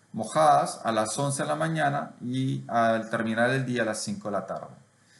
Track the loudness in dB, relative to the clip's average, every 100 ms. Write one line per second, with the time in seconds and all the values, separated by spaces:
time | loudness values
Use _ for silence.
0 | _ -8 -2 4 6 6 4 -2 -2 0
1 | 0 0 -2 -2 -2 -2 -2 0 0 0
2 | -6 -10 -6 -2 -2 -4 -2 2 4 2
3 | 0 -2 -2 2 2 2 0 -2 -2 -2
4 | -6 -6 -4 -6 -4 -8 -10 -18 _ _
5 | _